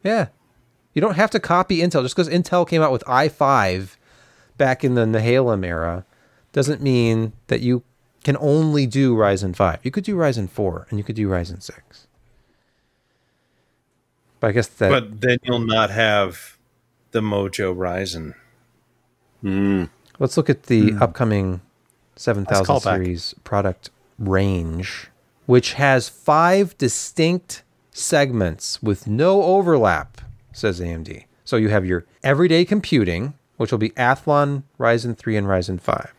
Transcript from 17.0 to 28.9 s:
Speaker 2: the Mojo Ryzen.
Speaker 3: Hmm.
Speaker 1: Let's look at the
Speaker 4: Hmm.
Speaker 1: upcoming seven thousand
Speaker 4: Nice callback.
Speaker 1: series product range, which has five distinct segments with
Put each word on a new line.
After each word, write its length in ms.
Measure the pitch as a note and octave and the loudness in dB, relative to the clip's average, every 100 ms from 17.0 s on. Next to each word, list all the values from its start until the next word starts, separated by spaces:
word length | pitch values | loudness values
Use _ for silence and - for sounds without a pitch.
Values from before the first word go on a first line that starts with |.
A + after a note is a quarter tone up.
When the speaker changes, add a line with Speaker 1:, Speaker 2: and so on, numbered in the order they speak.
| _ | _
Speaker 2:
the 100 | A#2 | -4
Mojo 540 | G#2+ G2+ G2 - F#2+ | -2 -2 -4 -4 -4
Ryzen. 580 | F2+ F2+ F2+ F#2+ E2 D#2 - _ _ _ _ _ _ _ _ _ _ | -4 -4 -4 -6 -8 -12 -16 _ _ _ _ _ _ _ _ _ _
Speaker 3:
Hmm. 440 | G2+ F#2+ G2 G2 E2+ _ _ _ | -4 0 2 0 -2 _ _ _
Speaker 1:
Let's 180 | C3+ - | -2 0
look 120 | D3 | -2
at 140 | C3 | -2
the 280 | - A2+ G#2+ | 0 2 2
Speaker 4:
Hmm. 120 | G#2 | 2
Speaker 1:
upcoming 580 | G2 - A2+ G2+ F#2+ F#2 _ _ _ _ _ | -2 0 0 0 0 -4 _ _ _ _ _
seven 300 | - - G#2 | -8 -4 -2
thousand 280 | F#2+ G2+ F#2+ | 0 0 2
Speaker 4:
Nice 100 | C#3 | 0
callback. 120 | G2 | 0
Speaker 1:
series 400 | F2+ F2+ F2 - - | -2 -2 -6 -10 -16
product 460 | - G2+ G2 F2+ - _ _ - | -4 -2 -2 -6 -16 _ _ -8
range, 880 | G2+ F#2+ G2 F#2 D#2+ E2 F#2+ - - _ _ _ | -2 0 2 0 -4 -8 -8 -12 -18 _ _ _
which 280 | - B2 - | 4 4 4
has 360 | - C#3 C3 - | 0 2 2 0
five 680 | - - D3+ E3+ G3 G3 - | -4 2 4 4 4 0 -2
distinct 840 | B2+ - - - D#3+ F3+ - - _ _ _ | -4 -4 -8 -2 0 0 -6 -20 _ _ _
segments 880 | - - D#3 C#3 A#2+ F2+ - - - | -10 0 2 2 0 -2 -2 -10 -4
with 260 | A2 | -2